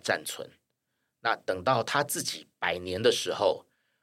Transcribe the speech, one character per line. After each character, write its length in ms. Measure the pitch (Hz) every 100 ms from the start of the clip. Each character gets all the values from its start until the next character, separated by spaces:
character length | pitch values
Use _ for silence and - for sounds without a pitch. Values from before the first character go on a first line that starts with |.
暂 200 | - 87
存， 240 | 73 - - _ _ _ _ _ _ _
那 160 | 113
等 300 | 107 - 92
到 180 | 92 127
他 220 | 110 143
自 180 | 143 170
己 240 | - 82 - -
百 180 | 90 87
年 240 | 90 92
的 80 | 120
时 220 | 117 90
候， 340 | 82 101 - - _ _ _